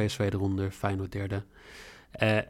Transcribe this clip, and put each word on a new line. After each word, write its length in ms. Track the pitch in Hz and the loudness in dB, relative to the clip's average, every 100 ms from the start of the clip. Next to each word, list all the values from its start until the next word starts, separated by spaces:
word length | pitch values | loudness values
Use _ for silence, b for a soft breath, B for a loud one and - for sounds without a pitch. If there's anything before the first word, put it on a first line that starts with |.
| 107 | 0
S 80 | |
V 40 | - | 2
eronder, 520 | 101 98 98 95 95 | 0 2 2 0 -2
Feyenoord 420 | - 101 95 95 | -2 -2 -2 -4
derde. 300 | 101 98 98 - b b b b b b | -4 -2 -4 -6 b b b b b b
Eh, 280 | - 110 107 | 0 4 4